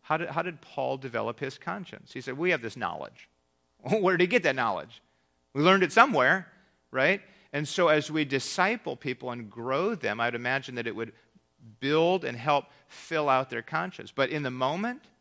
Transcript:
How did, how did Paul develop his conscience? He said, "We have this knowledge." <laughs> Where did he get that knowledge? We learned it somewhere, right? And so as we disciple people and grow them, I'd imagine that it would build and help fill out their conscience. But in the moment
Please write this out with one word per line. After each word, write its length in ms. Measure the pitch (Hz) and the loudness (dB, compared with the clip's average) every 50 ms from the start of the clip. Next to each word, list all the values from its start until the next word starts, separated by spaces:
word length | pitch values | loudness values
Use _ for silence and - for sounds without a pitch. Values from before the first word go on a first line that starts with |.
How 140 | _ - 156 160 | _ -2 -2 -2
did, 100 | 170 - | -2 -4
how 140 | 143 160 | -4 -4
did 180 | 170 180 165 151 | -6 -6 -8 -12
Paul 360 | - - - 147 131 131 135 135 | -20 -12 -6 -4 -4 -4 -4 -6
develop 420 | 131 131 113 113 110 110 117 - | -8 -6 -6 -4 -4 -4 -6 -6
his 180 | 139 135 - - | -8 -10 -10 -10
conscience? 540 | - 170 180 208 180 - - - - - | -8 -8 -8 -8 -10 -14 -16 -20 -20 -16
He 80 | - 131 | -14 -12
said, 180 | 123 131 127 139 | -10 -10 -8 -4
"We 120 | 170 185 | 0 0
have 120 | 175 139 | 0 -2
this 140 | 117 113 - | -4 -8 -8
knowledge." 520 | 131 107 87 80 73 71 - _ - - _ _ _ _ _ _ _ _ _ _ _ - | -6 -6 -6 -6 -6 -10 -12 _ -20 -20 _ _ _ _ _ _ _ _ _ _ _ -4
<laughs> 160 | 123 202 220 | -2 0 2
Where 160 | 196 185 185 | 4 4 4
did 60 | 170 | 4
he 60 | 180 180 | 4 4
get 160 | 247 247 165 | 4 4 4
that 120 | 151 131 | 2 2
knowledge? 460 | 131 123 110 98 82 71 - - - _ _ _ _ _ _ _ _ _ _ | 2 0 0 0 -2 -6 -10 -16 -20 _ _ _ _ _ _ _ _ _ _
We 100 | _ 135 | _ 4
learned 200 | 151 180 190 196 | 6 6 6 6
it 100 | 185 151 | 4 4
somewhere, 580 | - 220 240 302 214 143 123 131 175 190 180 - _ _ _ _ _ _ _ _ | 8 8 8 8 8 4 6 4 4 2 -2 -10 _ _ _ _ _ _ _ _
right? 300 | - 131 135 156 190 202 - _ _ _ _ _ | 0 2 2 2 2 0 -4 _ _ _ _ _
And 160 | - 143 151 147 | -6 -6 -4 -4
so 200 | - - 175 160 | 0 4 6 6
as 220 | 156 151 147 - | 6 4 2 0
we 140 | 156 160 151 | -2 -2 -2
disciple 720 | 135 139 135 - - - - 180 196 233 254 _ 170 160 | 0 -2 -4 -2 -4 0 0 2 0 0 -4 _ -8 -10
people 340 | - - 139 127 120 - 127 | -6 -6 -8 -8 -6 -8 -10
and 200 | 120 120 117 104 | -10 -10 -12 -14
grow 440 | 92 120 117 127 131 143 180 208 233 | -12 -10 -4 -2 -2 0 0 -2 -4
them, 260 | 165 - 107 104 113 | -4 -4 -4 -2 0
I'd 140 | 117 120 120 | -2 -2 -2
imagine 420 | 120 120 123 131 135 127 - 123 | -2 -2 -2 -2 -2 -4 -6 -8
that 100 | 120 117 | -6 -6
it 100 | 117 101 | -6 -6
would 160 | 104 113 110 - _ _ _ _ _ _ _ _ _ - 113 107 _ | -6 -8 -10 -12 _ _ _ _ _ _ _ _ _ -20 -20 -16 _
build 440 | 131 139 151 156 165 175 185 190 170 | -2 0 2 4 4 2 2 0 -2
and 100 | 135 120 | -6 -8
help 300 | 117 117 151 147 143 - _ - _ _ _ | -4 0 2 2 2 0 _ -20 _ _ _
fill 400 | - - - - 165 156 151 143 | -20 -18 -10 -4 -2 -2 2 2
out 220 | 135 131 135 135 | 2 2 2 -2
their 100 | 123 117 | -6 -8
conscience. 500 | 113 - 160 156 175 185 - - 110 104 | -8 -6 -6 -6 -6 -6 -10 -14 -16 -10
But 200 | - - 135 127 | -2 -2 -2 0
in 120 | 156 151 | 0 -4
the 80 | 143 131 | -4 -4
moment 540 | 127 127 127 131 156 180 208 240 247 294 _ _ _ _ | -4 -2 -2 -2 -2 -2 -4 -6 -6 -8 _ _ _ _